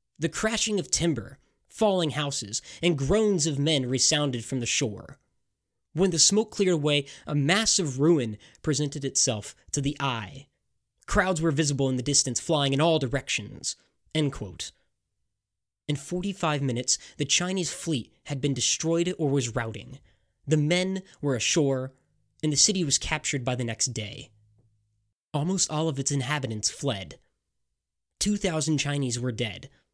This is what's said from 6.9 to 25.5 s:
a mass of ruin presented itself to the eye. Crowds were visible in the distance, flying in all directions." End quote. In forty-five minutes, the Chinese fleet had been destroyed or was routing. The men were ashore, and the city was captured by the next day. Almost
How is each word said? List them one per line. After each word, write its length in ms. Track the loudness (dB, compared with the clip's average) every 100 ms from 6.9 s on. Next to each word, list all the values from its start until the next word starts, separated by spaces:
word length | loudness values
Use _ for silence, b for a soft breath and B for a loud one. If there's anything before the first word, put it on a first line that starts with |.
| 2 0 B B
a 80 |
mass 460 | 0 2 2 2 2
of 200 | 0 2
ruin 380 | 4 4 2 -4 B B
presented 440 | -2 0 0 -4 -2
itself 500 | 0 0 0 -6 -16 b
to 100 | -2
the 160 | -2 -2
eye. 480 | -2 -2 -6 -14 -20 _ _ _ _ _ -2
Crowds 360 | 2 2 2
were 100 | 2
visible 380 | 2 2 2 2
in 80 | 0
the 60 |
distance, 360 | 2 2 2 -2
flying 320 | 0 0 2
in 80 | 4
all 180 | 4 4
directions." 760 | 0 -4 -4 -6 -6 -10 -10 -10 b b _ -2
End 160 | 0
quote. 400 | -2 -10 -10 -14 -14 _ _ _ _ _ _ _ _ _ _ -6
In 80 | -6
forty-five 640 | -6 -6 -6 -2 -2 0
minutes, 360 | 0 -2 -2 -4 B B
the 80 | 0
Chinese 480 | 0 0 -2 -4
fleet 400 | -4 -4 -4 -4 _ -10
had 140 | -2
been 140 | -2
destroyed 600 | 0 0 0 0 2 0 0
or 120 | 2
was 260 | 2 0 -2
routing. 440 | -4 -8 -12 -18 _ _ _ _ 0
The 80 | 2
men 460 | 4 2 0 -4 -8 B
were 160 | -2 0
ashore, 560 | 2 2 2 0 -4 -12 _ _ _ _
and 120 | 0
the 40 | 4
city 260 | 4 2
was 140 | 2 0
captured 460 | 0 -4 -2 -4
by 120 | -2 -2
the 100 | -2
next 220 | -2 -4
day. 440 | -4 -8 -12 -18 _ _ _ _ _ _ _ _ _ _
Almost 360 | -2 0